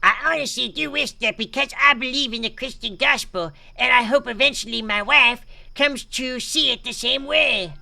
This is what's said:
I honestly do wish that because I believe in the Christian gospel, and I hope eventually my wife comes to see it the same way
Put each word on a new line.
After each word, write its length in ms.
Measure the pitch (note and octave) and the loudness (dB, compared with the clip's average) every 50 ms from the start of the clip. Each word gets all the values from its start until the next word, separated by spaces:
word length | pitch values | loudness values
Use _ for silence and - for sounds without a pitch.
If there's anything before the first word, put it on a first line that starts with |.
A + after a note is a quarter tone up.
I 120 | - F#3 G#3+ G#3+ C4 | 4 2 2 2 0
honestly 440 | D4+ E4 D#4+ D4 A#3 - - B3+ A#3 | -2 0 0 -2 -4 -4 -4 -6 -6
do 220 | - B3 D4+ D4+ | -4 -4 -6 -4
wish 220 | C#4 D4 D4 B3 | -2 -2 -4 -4
that 240 | - - - A3 G#3 | -4 -4 -4 -4 -2
because 340 | - A3+ A3 - C4 C#4 C4+ - - | -2 -6 -6 -2 -4 -4 -4 -2 2
I 140 | C4+ C#4+ C#4+ | 4 4 4
believe 380 | A#3 B3+ B3+ B3+ C#4 C#4+ B3+ | 4 0 -4 -2 -2 -2 -2
in 100 | A3 A#3 | -2 -4
the 80 | A3+ A3+ | -4 -4
Christian 460 | A3 - - C4 - - - A#3 G3+ | -6 -4 -8 -8 -8 -8 -8 -10 -4
gospel, 560 | F#3 B3 C#4 C#4+ A#3+ - - - F#3 E3+ E3 D3 - - - - | 0 2 2 2 2 0 -4 -4 -4 -4 -4 -6 -12 -20 -20 -4
and 160 | - A#3+ B3+ | 0 2 4
I 100 | B3 A#3+ | 4 4
hope 240 | A#3+ A3 B3 C#4+ - B3 | 4 4 2 2 2 2
eventually 520 | A#3 G3+ C4 C#4 C4+ - - G#3+ A#3 A3+ | -2 2 2 2 2 0 -8 -6 -6 -6
my 220 | A3 G#3+ G#3 G#3 | -4 -2 -2 -2
wife 420 | G3+ G3+ C#4 D4 C4 A#3+ A#3+ - - - - - - - - | 0 4 6 6 6 6 4 0 -6 -16 -18 -20 -18 -18 -4
comes 300 | - C#4 C#4+ C#4+ A#3+ - | 0 0 0 0 -2 -10
to 340 | - - - B3+ B3+ B3+ B3 | -8 -6 -6 -4 -4 -4 -4
see 300 | - - - D#4 D#4 C#4 | -6 -4 -2 0 0 0
it 140 | B3 A#3+ - | 0 -2 -4
the 80 | B3 | -10
same 320 | A#3 - - A#3+ B3+ C4+ C#4 | -8 -6 -2 -2 -2 -2 -2
way 500 | C#4 D4 D#4 - - B3+ G#3+ F#3 E3+ C#3+ - | 0 2 2 2 4 2 0 -2 -4 -8 -14